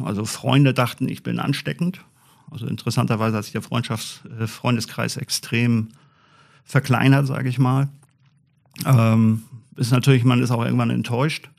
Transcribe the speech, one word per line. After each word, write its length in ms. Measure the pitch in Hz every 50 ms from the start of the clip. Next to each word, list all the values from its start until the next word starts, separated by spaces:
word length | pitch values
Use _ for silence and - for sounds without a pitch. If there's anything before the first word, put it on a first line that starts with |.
| 123
Also 200 | - 104 98 110
Freunde 480 | 107 - - - 127 127 139 143 135
dachten, 360 | 123 - 123 117 - - 131 -
ich 140 | - -
bin 160 | - - 117 120
ansteckend. 640 | - - 143 - - 151 147 143 170 180 185 - - _ _ _ _ _ _ _ _ -
Also 160 | - 110 -
interessanterweise 680 | - - 107 - 120 - 123 120 - 117 107 110 113 110
hat 80 | 107 104
sich 80 | -
der 100 | - 110
Freundschafts-, 600 | - - - 117 113 - 113 110 - - - - - - 120 113
äh, 60 | 113
Freundeskreis 680 | 107 - - - 123 123 113 113 - - - 113 117 -
extrem 720 | - - - - - - - 120 117 120 120 117 113 110 110 - - _ _ _ _ _ _ _ _ _ _ _ _ _
verkleinert, 600 | - - 139 - - 123 113 127 135 135 139 143
sag 200 | 131 135 127 127
ich 120 | 127 123 127
mal. 300 | 135 127 131 135 139 139 - - _ _ _ _ _ _ _ _ _ _ _ _ _ _ _ - -
Ähm, 580 | - 135 117 113 113 110 113 113 110 110 110 - - - - - _ -
ist 160 | - 143 113
natürlich, 320 | 131 123 110 135 135 123 117
man 180 | 127 123 120
ist 80 | 127 117
auch 140 | 123 117 117
irgendwann 260 | 123 120 123 117 113
enttäuscht. 600 | 123 120 113 - 117 117 139 160 - - - - _